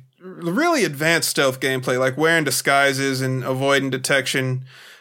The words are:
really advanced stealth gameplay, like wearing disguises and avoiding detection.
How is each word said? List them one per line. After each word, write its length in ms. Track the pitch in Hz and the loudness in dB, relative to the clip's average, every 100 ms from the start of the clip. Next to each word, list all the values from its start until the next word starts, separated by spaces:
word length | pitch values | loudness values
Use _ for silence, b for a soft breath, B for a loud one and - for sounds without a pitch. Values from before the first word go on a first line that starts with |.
| - _ | -16 _
really 640 | 185 160 170 202 339 311 | -18 -8 -4 0 2 2
advanced 460 | 170 143 160 165 - | 0 0 0 2 0
stealth 320 | - 139 127 | 0 0 0
gameplay, 360 | 139 131 123 127 | -2 -2 -2 0
like 200 | 131 131 | 0 2
wearing 260 | 160 165 | 2 2
disguises 800 | 139 127 147 139 139 135 135 131 | 0 -2 2 4 4 2 -2 -2
and 200 | 131 131 135 | -2 -4 -4
avoiding 440 | 131 139 139 135 | -2 2 2 0
detection. 760 | 131 131 139 135 139 131 127 131 B B B | -4 0 0 0 -2 -2 -4 -8 B B B